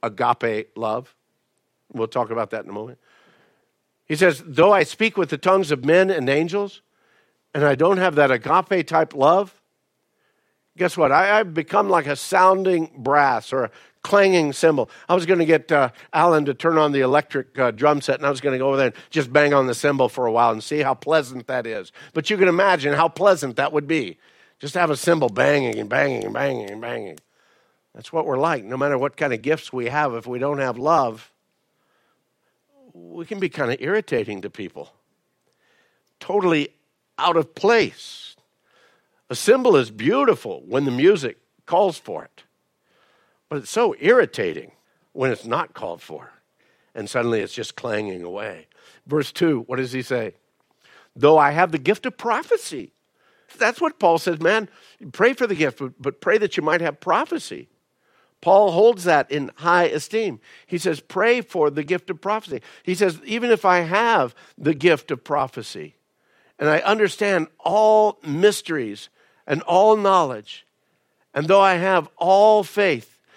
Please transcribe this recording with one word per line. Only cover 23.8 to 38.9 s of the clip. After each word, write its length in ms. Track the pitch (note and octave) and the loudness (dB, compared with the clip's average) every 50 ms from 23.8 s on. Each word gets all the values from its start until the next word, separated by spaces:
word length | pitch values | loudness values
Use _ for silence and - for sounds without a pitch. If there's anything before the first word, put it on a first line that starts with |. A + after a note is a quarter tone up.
| D3 C#3 | -2 -2
be, 300 | D#3+ D#3 A#2 F2+ D#2+ - _ _ _ _ _ _ _ _ | -4 -4 -4 -6 -12 -16 _ _ _ _ _ _ _ _
just 140 | - C#3+ - | -16 -8 -2
to 60 | F3+ | -2
have 100 | F3 D#3 | 0 0
a 80 | D3 C3 | 0 0
cymbal 320 | - E3+ E3+ D#3+ C#3 A#2 | 2 0 2 2 2 -2
banging 480 | G2 B2 C3 C#3+ D3 C#3+ C3 A#2+ - A2+ | 0 2 2 2 2 2 0 -2 -4 -6
and 120 | G#2+ G2+ | -6 -4
banging 340 | A#2+ C#3+ C#3+ C#3 B2+ A2 G2+ | -2 0 0 0 -2 -4 -6
and 100 | G2+ G#2 | -6 -6
banging 360 | A#2+ C#3 C#3 C3 A#2 G#2 G2 | -4 -4 -4 -4 -6 -8 -10
and 120 | G2+ A2 | -12 -12
banging. 380 | A#2 A#2+ B2 A2+ G#2+ F#2 D2+ - _ _ _ _ _ _ _ _ _ _ _ _ _ _ _ | -10 -10 -10 -10 -10 -12 -16 -20 _ _ _ _ _ _ _ _ _ _ _ _ _ _ _
That's 180 | A2+ A#2 - - | -20 -20 -8 -6
what 120 | E3 D3+ | -4 -4
we're 120 | D#3 C3+ C3 | -2 -2 0
like. 260 | D3 E3 D#3+ B2+ G2 | 0 0 -2 -4 -6
No 140 | G#2 B2+ C3 | -10 -6 -4
matter 200 | C#3 D3 C#3+ B2 | -2 -2 -2 -2
what 200 | C3+ C#3+ - - | -4 -6 -4 -4
kind 160 | D#3 C#3+ B2 | -4 -4 -4
of 80 | G#2+ | -4
gifts 300 | G#2 C#3+ D#3 D3+ - - | -2 -4 -4 -4 -4 -10
we 160 | - B2+ A#2+ A#2+ | -8 -8 -6 -4
have, 260 | C3+ D3+ D3+ C3+ A#2 | -2 -2 -2 -2 -4
if 100 | A#2 G#2 | -6 -10
we 140 | B2 B2 B2 | -10 -8 -6
don't 200 | C3 C#3+ D3 C#3 | -4 -4 -4 -4
have 180 | C#3 B2+ A2+ A#2+ | -4 -4 -4 -4
love, 540 | C3+ D3+ E3+ D#3 C3 A#2 A2 A2+ - _ _ _ _ _ _ _ _ _ _ _ _ _ _ _ _ _ _ _ _ _ _ _ _ _ _ _ _ _ C#4+ C#4 C4 B3+ _ | 0 2 2 2 2 -2 -4 -10 -18 _ _ _ _ _ _ _ _ _ _ _ _ _ _ _ _ _ _ _ _ _ _ _ _ _ _ _ _ _ _ _ _ _ _
we 320 | F2 F2 E2+ - F3 E3 | -20 -20 -18 -16 -16 -12
can 140 | - A3 G3 | -12 -6 -6
be 100 | F#3 D3+ | -6 -6
kinda 320 | - D3+ C#3 A#2 A2+ - B2 | -4 -4 -4 -4 -4 -4 -4
irritating 580 | D3+ G3 A3 - - C#3+ A#2 G#2 A2 G#2 F#2+ | -2 -2 -2 -2 -2 -4 -4 -4 -4 -8 -10
to 80 | F#2 G2+ | -10 -12
people. 440 | - - G2 F2 - - E3+ - _ _ _ _ _ _ _ _ _ _ _ _ _ _ _ _ _ _ _ _ _ _ _ _ _ _ | -12 -12 -14 -14 -14 -16 -18 -20 _ _ _ _ _ _ _ _ _ _ _ _ _ _ _ _ _ _ _ _ _ _ _ _ _ _
Totally 500 | - - F#3 G#3 F#3 F3 E3 D3+ C#3+ - - _ _ _ _ _ _ _ _ - | -10 -4 -4 0 0 2 0 0 -2 -4 -10 _ _ _ _ _ _ _ _ -4
out 200 | C#3+ F3 E3+ E3 | -2 0 0 0
of 160 | D3 - _ | -2 -2 _
place. 800 | - - G3+ A#3 A3+ F3+ G2 - - - - - - - - - _ _ _ _ _ _ _ _ _ _ _ | -2 2 2 4 4 2 0 -4 -12 -20 -20 -20 -20 -20 -20 -20 _ _ _ _ _ _ _ _ _ _ _